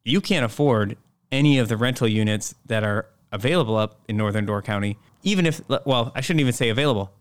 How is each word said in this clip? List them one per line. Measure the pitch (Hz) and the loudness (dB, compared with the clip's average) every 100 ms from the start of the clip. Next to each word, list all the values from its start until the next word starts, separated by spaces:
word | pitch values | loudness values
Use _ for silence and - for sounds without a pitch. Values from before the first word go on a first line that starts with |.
you | 110 180 | -4 -2
can't | - 180 | 0 0
afford | 120 - 147 110 101 - _ _ _ | 0 0 2 2 0 -4 _ _ _
any | 135 147 135 | 2 4 4
of | 110 | 2
the | 110 | 0
rental | 123 120 117 | -2 0 0
units | 107 107 107 - - - | 2 2 0 -4 -12 -4
that | 110 | -2
are | 107 104 - _ _ | -2 -4 -6 _ _
available | 104 123 175 113 107 | -4 0 0 2 0
up | 107 - - | -2 -4 -6
in | 107 | -2
Northern | 107 107 104 | -2 -2 -2
Door | 101 | -4
County, | 101 104 101 101 _ _ | -4 -4 -4 -6 _ _
even | 190 196 | -2 0
if, | 165 - - 131 | 0 -2 -4 -4
well, | 139 127 117 | 0 0 0
I | - | -4
shouldn't | 135 160 | -2 2
even | 131 | 2
say | 117 120 | 0 0
available, | 110 147 107 98 - | 0 0 0 -4 -8